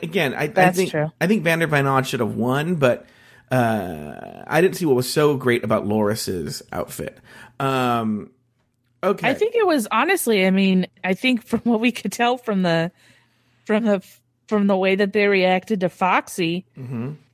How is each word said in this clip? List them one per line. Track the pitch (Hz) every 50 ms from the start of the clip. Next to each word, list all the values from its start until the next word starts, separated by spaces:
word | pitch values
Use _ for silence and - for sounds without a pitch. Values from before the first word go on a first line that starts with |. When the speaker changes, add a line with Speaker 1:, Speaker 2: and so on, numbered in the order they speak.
| -
Speaker 1:
again, | 165 165 196 160 131 -
I, | - 147
I | 156
Speaker 2:
That's | - 190 185 180 180
Speaker 1:
think, | 190 185 165
Speaker 2:
true. | - 156 151 156 - -
Speaker 1:
I | 160
think | 175 220 208 156
Vander | 165 165 165 165
Van | 156 156 143 139
Odd | 139 135 131 127
should | - - 120
have | 120 104 95
won, | 104 110 123 131 143 151 170 180
but, | 151 139 123 117 - - - _ _ - - - - _ -
uh, | 127 127 123 113 113 107 92 90 82 76 76 73 58 50 50 50 50 50 50
I | - - 156
didn't | 175 190 147
see | - 185
what | 151 131
was | 123 127 -
so | - 156 151 147 147
great | 127 123 123 120 117 -
about | 107 110 104 90
Loris's | 101 107 107 104 101 107 107 - - 95 90 76 76 71 - - - -
outfit. | 85 - - - - 76 - - - - - - - - - _ -
Um, | 135 135 135 127 127 123 120 117 113 110 107 104 87 - _ _ _ _ _ _ _ _ _ _ _ _ _ _ -
okay. | 190 202 - - 233
Speaker 2:
I | 269
think | - 427 466 466
it | 480 427
was, | 359 320 277 214 -
honestly, | - 220 262 339 392 339 - 240 220 196 185
I | 190
mean, | 190 190 196 190 190 185 180 - _ _ -
I | 180 190
think | - - 262 254 220 -
from | - - 220 -
what | 233 240 220
we | 226 247 226
could | - - 208 -
tell | - 240 240 247
from | 254 - 233 208 190 185
the, | 175 165 165 165 175 - _ _ _ _ _ _ _ _ _ _ _ _ _ _
from | - 214 214 233
the, | 214 202 185 - - - _ _ _ _ _ _ -
from | 214 208 202
the | 202 202
way | 185 190 190 190
that | 190 208 196 -
they | 214 202 202
reacted | 202 190 180 185 185 185 - - 220 190
to | 185 170
Foxy, | - - 190 180 196 277 294 - - - 180 165 170 180 - _ _ -
Speaker 1:
Mm-hmm. | 131 123 127 117 117 139 151 - _ _